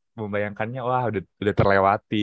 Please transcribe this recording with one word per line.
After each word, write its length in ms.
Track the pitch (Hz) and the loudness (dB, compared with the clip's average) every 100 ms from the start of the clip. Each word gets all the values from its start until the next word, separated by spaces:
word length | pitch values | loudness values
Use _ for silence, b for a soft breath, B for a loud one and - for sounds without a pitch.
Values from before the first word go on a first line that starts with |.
| _ - | _ -12
membayangkannya, 600 | 104 101 104 104 110 127 123 | -6 -6 -6 -6 -8 -8 -4
wah, 160 | 127 120 | -4 -2
udah, 120 | 98 87 - | -4 -8 -6
udah 120 | 101 98 | -2 2
terlewati, 560 | 101 98 95 107 - 107 | 4 4 4 2 -2 -4